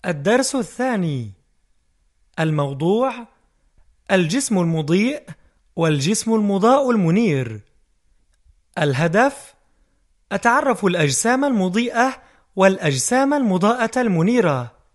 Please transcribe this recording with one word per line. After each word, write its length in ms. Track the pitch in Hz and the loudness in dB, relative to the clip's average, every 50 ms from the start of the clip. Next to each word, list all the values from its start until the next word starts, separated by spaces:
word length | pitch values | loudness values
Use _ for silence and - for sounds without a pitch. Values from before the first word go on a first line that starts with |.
| - | -6
الدرس 500 | 185 175 143 143 190 226 254 262 - - | -6 -6 -2 0 2 2 2 0 0 -4
الثاني. 760 | 269 214 - - - 247 262 240 202 180 160 143 127 117 104 95 _ _ _ _ _ _ _ _ _ _ _ _ _ _ _ _ _ _ _ _ - | -4 -6 -6 -6 -4 -4 -2 -2 -2 -2 -2 -4 -4 -6 -10 -14 _ _ _ _ _ _ _ _ _ _ _ _ _ _ _ _ _ _ _ _ -4
الموضوع: 880 | 160 156 156 147 143 139 139 135 156 175 202 226 254 269 233 247 233 _ _ _ _ _ _ _ _ _ _ _ _ _ _ _ _ - | -2 -2 0 -2 -2 -4 -4 -2 0 0 2 2 0 -2 -4 -8 -16 _ _ _ _ _ _ _ _ _ _ _ _ _ _ _ _ 0
الجسم 480 | 196 185 180 151 190 277 269 - 220 185 | 0 2 2 0 -2 -4 -2 0 0 0
المضيء 720 | 175 165 165 160 156 143 170 190 214 254 294 - - - 160 _ _ _ _ _ _ _ _ | 0 0 0 -2 0 0 2 2 2 0 -4 -6 -12 -18 -20 _ _ _ _ _ _ _ _
والجسم 580 | - 165 160 151 143 135 170 220 214 - 226 226 | -2 0 0 0 0 0 -2 -2 -2 0 0 0
المضاء 580 | 220 208 202 196 190 190 233 262 285 277 247 | 0 2 0 0 2 4 4 4 4 4 2
المنير. 720 | 240 214 180 160 170 214 240 208 147 135 127 113 107 104 - _ _ _ _ _ _ _ _ _ _ _ _ _ _ _ _ _ _ _ _ _ _ | 2 2 2 2 2 2 2 2 0 -2 -2 -6 -8 -14 -16 _ _ _ _ _ _ _ _ _ _ _ _ _ _ _ _ _ _ _ _ _ _
الهدف: 760 | - 160 147 131 127 165 170 160 208 254 285 269 - - - _ _ _ _ _ _ _ _ _ _ _ _ _ _ _ _ | -2 0 0 0 0 0 2 2 2 2 2 0 -6 -20 -20 _ _ _ _ _ _ _ _ _ _ _ _ _ _ _ _
أتعرف 540 | 202 196 - 233 240 285 302 277 233 - - | -8 -2 0 0 0 2 0 0 -2 0 0
الأجسام 600 | 190 180 170 156 143 131 - - 226 254 262 285 | -2 0 0 0 0 -2 -2 0 0 0 0 0
المضيئة 760 | 285 254 208 185 185 180 226 240 240 - 233 240 262 254 - - _ _ _ _ _ _ | 0 0 0 -2 0 -2 -2 -2 -2 0 0 -2 -2 -2 -8 -18 _ _ _ _ _ _
والأجسام 800 | 190 190 196 190 190 - 156 139 131 - - 240 262 269 277 294 | 2 2 2 2 2 -2 -2 -2 -2 -2 0 0 2 2 2 0
المضاءة 680 | 294 262 214 185 180 190 208 240 254 226 226 - 254 | 0 0 0 0 2 2 2 2 0 -2 -2 -2 -2
المنيرة. 760 | 254 226 185 160 165 208 247 247 202 165 143 127 123 113 _ _ _ _ | 0 0 2 2 2 2 2 2 2 2 0 -2 -4 -10 _ _ _ _